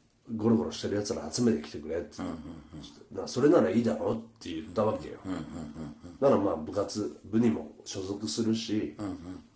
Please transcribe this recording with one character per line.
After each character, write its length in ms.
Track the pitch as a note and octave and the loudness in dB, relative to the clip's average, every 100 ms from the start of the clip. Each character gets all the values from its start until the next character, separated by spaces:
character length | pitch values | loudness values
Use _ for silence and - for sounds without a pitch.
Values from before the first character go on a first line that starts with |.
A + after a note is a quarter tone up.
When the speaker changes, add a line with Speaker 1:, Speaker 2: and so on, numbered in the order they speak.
| _ _ - G#2+ | _ _ -8 0
Speaker 1:
ゴ 140 | A2+ | 4
ロ 60 | A2+ | 4
ゴ 80 | |
ロ 80 | - | 2
し 100 | - | -4
て 60 | G#2+ | -2
る 80 | G2+ | -2
奴 180 | - | -2
ら 160 | - D2+ | -4 -2
集 100 | B2 | 2
め 100 | A#2+ | 4
て 100 | - | 2
き 100 | - | -2
て 60 | - | -10
く 100 | D2 | -6
れ 80 | E2+ | -6
っ 40 | |
て。 200 | - - | -6 -8
Speaker 2:
う 40 | F2+ | -8
ん 20 | |
う 20 | |
ん 20 | |
う 40 | D#2+ | -8
ん。 40 | |
Speaker 1:
だ 760 | D#2+ D#2 D2 D#2 - - - F#2 | -10 -14 -16 -16 -16 -18 -12 -8
か 40 | |
ら 40 | F2 | -4
そ 140 | B2+ | 4
れ 80 | D3 | 6
な 120 | E3+ | 8
ら 80 | G2 | 6
い 120 | G#2+ | 4
い 20 | |
だ 100 | A2+ | 2
ろ 200 | A2 F#2+ | 2 0
っ 20 | A2+ - - | -2 -6 -14
て 140 | F2 | -10
言 100 | G#2+ | -8
っ 40 | D2+ | -4
た 100 | F2+ G#2+ | 0 0
わ 120 | F#2 | 0
け 120 | D#2 | -6
よ。 60 | - F#2+ | -10 -8
Speaker 2:
う 40 | |
ん 20 | |
う 40 | F2 | -8
ん 20 | |
う 40 | |
ん 40 | D2+ E2+ D2+ D#2+ D2+ - - | -8 -10 -10 -10 -12 -12 -16
う 20 | |
ん。 100 | - | 2
Speaker 1:
だ 100 | C#3 | 4
か 60 | G#2 | 6
ら 60 | |
ま 100 | G2 | 4
あ 40 | E2 | 0
部 160 | D#2 | -2
活 480 | G2+ G2 G#2+ G2 - F#2+ | -2 -2 -2 -4 -6 0
部 140 | A2 | 4
に 120 | A#2 | 4
も 200 | F2+ - - | 4 -2 -14
所 180 | - G#2 | -12 -8
属 260 | F#2 G2+ A2 | -6 -6 -2
す 140 | - | 0
る 140 | A2 A2+ | 2 0
し、 400 | - G#2 - - | 0 -2 -2 -4
Speaker 2:
う 60 | |
ん 20 | G2+ | -8
う 40 | |
ん。 340 | F2 F2 F2+ - | -8 -10 -14 -16